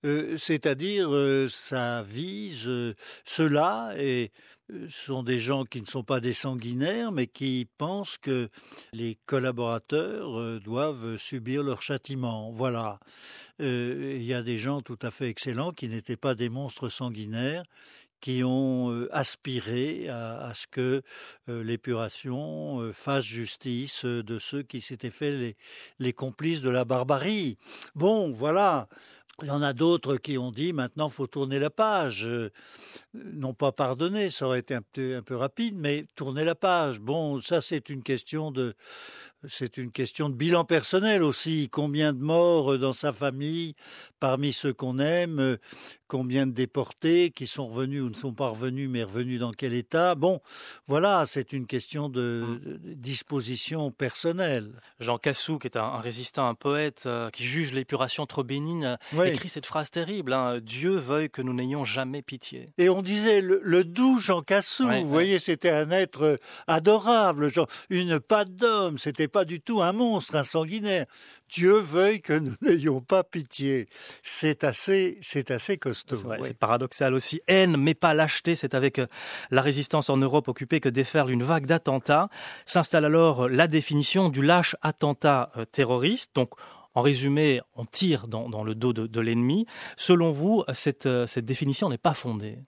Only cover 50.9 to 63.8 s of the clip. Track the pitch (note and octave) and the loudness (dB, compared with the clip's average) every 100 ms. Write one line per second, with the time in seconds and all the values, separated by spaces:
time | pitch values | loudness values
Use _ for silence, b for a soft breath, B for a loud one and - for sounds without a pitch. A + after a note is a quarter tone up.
50.9 | C#3+ F#3+ F#3+ F3+ - B2 C#3 A#2+ B2+ - | 2 4 4 2 -2 -6 -6 -4 -6 -6
51.9 | D3 D3 B2 A#2+ A#2 A#2 A#2+ - - E3+ | -6 -4 -2 -2 -2 -4 -6 -10 -14 -14
52.9 | D#3+ A#2+ C3 - C#3+ A#2 B2+ - D#3+ D3 | -14 -8 -8 -4 -4 -4 -6 -6 -4 -4
53.9 | - C3+ - E3 E3+ F3+ C3 G#2+ B2 b | -2 -6 -2 -4 0 0 -2 -4 -16 b
54.9 | b A#2 A#2+ D3+ C3 - D#3 B2+ A#2 A2 | b -4 0 0 -2 -2 -4 -4 -2 -2
55.9 | B2+ A#2 A#2 B2 - B2+ A#2 C#3+ C#3+ D3+ | -4 -8 -8 -8 -2 -2 0 -2 0 -2
56.9 | - C3 A#2+ A#2 - A#2+ C#3+ D#3 C3 C3 | -6 -6 -4 -6 -6 -6 -4 -2 -4 -4
57.9 | C#3 B2+ - D3 - B2+ C#3 D3+ E3+ C#3 | -2 -2 -2 -4 -4 -4 -4 -4 -2 -2
58.9 | A#2+ B D3+ F3+ C#3+ F3+ - C3 - D3+ | -4 B 2 2 2 -4 -10 -6 -4 -4
59.9 | E3+ E3 G#3 C#3 C3 B2+ B2 A2 A#2+ E3 | -6 -4 -4 -2 0 0 -2 -6 -4 0
60.9 | F#3+ B2+ D3 D#3 - B2+ B2 B2+ C#3+ B2+ | 0 0 0 0 -4 -4 -2 -2 -2 -2
61.9 | - C3 C#3+ C3+ C3 - B2+ B2 - F3+ | -2 -4 -6 -10 -14 -12 -16 -14 4 6
62.9 | F#3 F#3+ G#3 A3 G#3 F#3 F#3+ G3+ E3+ | 6 2 2 6 6 6 2 6 4